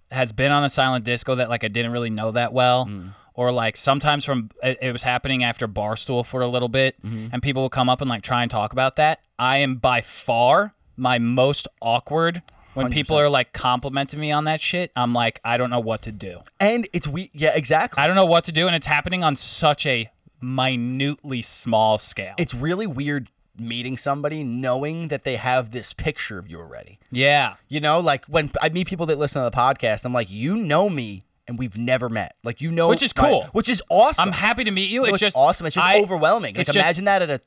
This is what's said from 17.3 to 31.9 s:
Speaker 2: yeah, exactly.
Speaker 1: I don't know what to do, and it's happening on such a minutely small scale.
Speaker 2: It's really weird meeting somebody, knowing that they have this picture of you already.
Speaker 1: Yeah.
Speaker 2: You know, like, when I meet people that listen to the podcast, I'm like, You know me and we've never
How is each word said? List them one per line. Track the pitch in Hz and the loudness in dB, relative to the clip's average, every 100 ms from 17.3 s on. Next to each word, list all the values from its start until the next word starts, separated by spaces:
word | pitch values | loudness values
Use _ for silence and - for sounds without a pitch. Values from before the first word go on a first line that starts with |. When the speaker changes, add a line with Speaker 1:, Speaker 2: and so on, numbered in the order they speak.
Speaker 2:
yeah, | 143 156 | -2 2
exactly. | 147 131 156 226 - | 2 2 2 2 2
Speaker 1:
I | 151 | 2
don't | 190 | 4
know | |
what | 185 170 175 | 6 4 2
to | |
do, | 156 180 | 0 0
and | |
it's | 170 139 | 0 0
happening | 147 180 180 | -2 -2 -2
on | 160 139 | 0 0
such | - - 156 147 147 | -2 2 2 2 0
a | 123 110 _ _ _ | -2 -4 _ _ _
minutely | 127 131 131 127 120 131 139 143 143 127 | -6 -2 0 0 -2 -2 -2 -4 -6 -6
small | - - 123 113 110 107 | -6 -6 -2 2 4 2
scale. | - - 95 101 | -2 -10 -8 -6
Speaker 2:
It's | 160 | -6
really | 120 147 185 220 | -4 -4 -4 -4
weird | 131 143 143 113 _ _ - | -4 -4 -4 -6 _ _ -12
meeting | 117 117 123 131 | -10 -8 -8 -6
somebody, | 143 143 147 156 | -4 -4 -4 -4
knowing | 135 120 131 127 147 165 160 | -6 -4 -2 -2 -2 -6 -6
that | 143 | -6
they | 139 117 | -4 -4
have | 123 127 117 | 0 0 -2
this | 120 - | -8 -10
picture | - 160 147 - 98 | -6 -6 -6 -8 -10
of | 87 | -12
you | 82 | -16
already. | 82 60 - - _ | -16 -18 -20 -20 _
Speaker 1:
Yeah. | 123 139 147 120 92 _ | 0 4 4 2 -4 _
Speaker 2:
You | 147 | -2
know, | 147 165 | 0 2
like, | 170 139 - | 2 0 0
when | 160 147 - | -2 -2 -2
I | 156 | -2
meet | 170 180 | -2 -4
people | 185 160 | -4 -2
that | 143 | -2
listen | 147 143 | -2 -2
to | 120 | -2
the | 120 | 2
podcast, | 123 139 117 104 | 2 2 0 -2
I'm | 123 | -2
like, | 123 95 | -2 -4
You | 101 135 214 | -4 -4 -2
know | 185 151 202 | 2 2 2
me | 151 113 95 - _ - | 0 -6 -10 -16 _ -12
and | 117 | -8
we've | 127 98 | -8 -4
never | 120 | 0